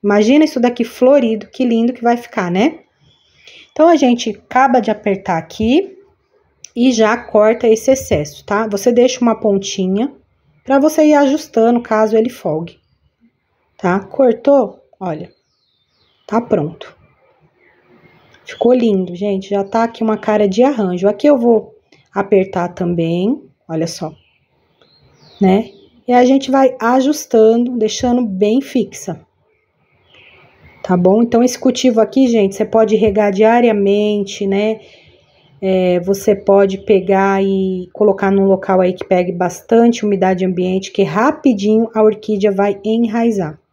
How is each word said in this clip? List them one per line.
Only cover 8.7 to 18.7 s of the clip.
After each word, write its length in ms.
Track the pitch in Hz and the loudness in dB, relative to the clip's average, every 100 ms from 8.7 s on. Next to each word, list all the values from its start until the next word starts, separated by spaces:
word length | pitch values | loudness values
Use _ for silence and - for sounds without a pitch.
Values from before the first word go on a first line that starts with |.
| 202 247 | -2 0
deixa 280 | 233 247 - | 2 2 2
uma 160 | 240 220 | -2 0
pontinha 800 | 220 196 196 - 185 196 269 - _ _ _ _ | 0 -2 -4 -6 -4 -2 -4 -8 _ _ _ _
pra 160 | - 277 | -2 2
você 260 | 294 311 302 | 2 2 4
ir 80 | |
ajustando, 680 | 294 285 302 - - 226 240 | 4 2 0 -4 0 2 0
caso 340 | 240 214 220 220 | 0 0 2 0
ele 140 | 226 | -2
folgue, 500 | - 180 156 170 _ _ _ _ _ _ _ _ _ _ _ | -4 -6 -6 -8 _ _ _ _ _ _ _ _ _ _ _
tá? 220 | 185 185 | -2 -2
Cortou? 800 | 190 - 262 233 - 277 208 - _ _ | -6 0 0 2 2 2 2 -8 _ _
Olha, 300 | 185 156 175 _ _ _ _ _ _ _ _ _ - | -10 -10 -12 _ _ _ _ _ _ _ _ _ -4
tá 140 | 220 | -4
pronto. 560 | 240 170 151 170 - _ _ _ _ _ _ _ _ _ _ _ _ _ _ _ - | -2 -4 -4 -10 -20 _ _ _ _ _ _ _ _ _ _ _ _ _ _ _ -20
Ficou 280 | - 233 | -4 0